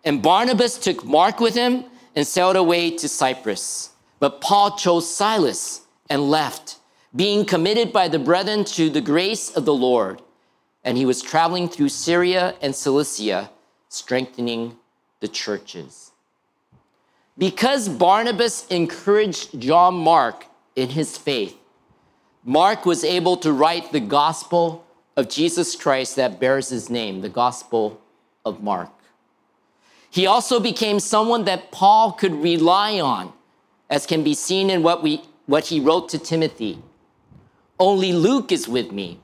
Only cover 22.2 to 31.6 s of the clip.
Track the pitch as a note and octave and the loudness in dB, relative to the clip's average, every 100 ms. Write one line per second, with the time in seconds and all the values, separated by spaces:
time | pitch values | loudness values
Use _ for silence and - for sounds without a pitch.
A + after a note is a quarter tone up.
22.2 | _ _ A#2+ C#3+ F#3 G#3+ F3+ E3+ D3+ F3+ | _ _ 0 4 4 2 0 0 0 0
23.2 | E3+ F3+ D#3+ C3+ D#3 E3+ E3 D3+ G#2 C#3+ | 2 0 0 2 2 2 -4 -4 0 2
24.2 | D3 D#3+ - F3 E3+ D#3+ _ _ _ - | 2 0 -2 0 0 -4 _ _ _ -4
25.2 | C3 - E3 E3 E3 - - C3 B2+ - | -4 0 -2 0 -4 -4 -2 0 -2 -2
26.2 | B2+ F#2+ B2+ C3+ B2+ B2 G#2+ A#2+ A2 F#2+ | -4 0 0 0 -2 -8 -6 -6 -6 -8
27.2 | G#2 A2+ B2 A#2 - A#2 G#2+ G#2+ _ _ | -8 -2 -2 -2 -4 -2 -2 -6 _ _
28.2 | _ _ - G2+ G#2 F#2+ F2+ _ _ _ | _ _ -10 -8 -6 -6 -6 _ _ _
29.2 | _ _ _ _ _ _ _ _ _ F3 | _ _ _ _ _ _ _ _ _ 0
30.2 | F#3 A3+ A#3 A#3+ A3+ F#3 A3 G#3 G3 G#3+ | 4 4 2 0 0 -2 0 0 0 0
31.2 | A3+ A#3 G3 F#3 | 2 0 0 -4